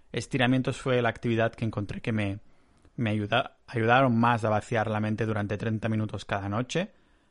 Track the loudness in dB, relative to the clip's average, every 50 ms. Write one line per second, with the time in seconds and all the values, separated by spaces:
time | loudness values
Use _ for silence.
0 | -20 -10 -8 -8 -8 -4 0 2 4 4 4 2 2 -2 -4 -4 -2 0 0 2
1 | 2 0 -2 -2 -2 0 2 2 2 0 0 -2 -4 -4 -2 -4 -6 -4 -6 -6
2 | -4 -2 -2 -2 -2 -2 -4 -6 -10 -18 -20 _ _ _ _ _ _ -16 -8 -4
3 | -2 0 0 0 -2 0 0 -2 -2 -2 _ _ _ -8 -4 0 2 4 6 6
4 | 6 4 4 4 4 4 4 2 2 0 0 0 0 0 0 0 0 0 0 0
5 | 0 0 0 0 0 -2 0 -2 -2 -2 -2 -2 -2 -2 -2 -2 0 0 0 0
6 | -2 -2 -4 -8 -6 -4 -4 -2 -2 -2 -2 -2 -4 -2 -2 -4 -4 -4 _ _
7 | _ _ _ _ _ _